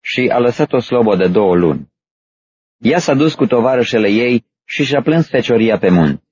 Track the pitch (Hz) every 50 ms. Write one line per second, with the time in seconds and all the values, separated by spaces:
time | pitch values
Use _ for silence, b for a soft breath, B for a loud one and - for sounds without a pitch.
0 | _ - - - 127 120 - 120 120 120 120 - 156 - - 131 117 - - 123
1 | 117 110 104 90 95 92 90 107 107 95 90 87 87 82 73 65 69 _ _ _
2 | _ _ _ _ _ _ _ _ _ _ _ _ _ _ _ _ - 110 147 180
3 | 170 - 147 135 151 160 156 - 131 117 - 120 113 127 131 127 120 - - 113
4 | 107 101 101 107 120 123 123 117 - _ _ _ _ _ - - 147 131 143 143
5 | 123 - 156 165 160 - - 131 120 - 120 113 110 113 107 95 - 98 90 87
6 | 82 73 69 - _ _